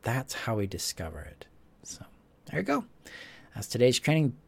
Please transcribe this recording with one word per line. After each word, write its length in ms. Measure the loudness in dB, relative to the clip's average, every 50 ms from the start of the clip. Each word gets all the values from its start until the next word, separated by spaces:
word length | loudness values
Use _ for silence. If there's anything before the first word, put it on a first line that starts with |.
| 0
That's 300 | 0 0 0 -2 -4 -8
how 220 | -6 -2 -2 0
we 120 | 0 0
discover 540 | -2 -2 -4 -6 -6 -6 -6 -8 -8 -8 -10
it. 260 | -14 -14 -16 -18 -20 -20 -20 -20 -20 -20 -20 _
So 240 | -16 -16 -16 -16 -16 -20 -20 -20 _ _ _ _ _
there 140 | -6 -4 -4
you 60 | 0
go. 200 | 0 0 -2 -2 -6 -16 -20 -20 -18 -18 -16 -18 -18 -20 -20 -20 -16 -12
That's 120 | -10 -10
today's 320 | -4 2 6 6 6 6 6
training. 380 | 4 4 4 6 4 2 0 -4 -16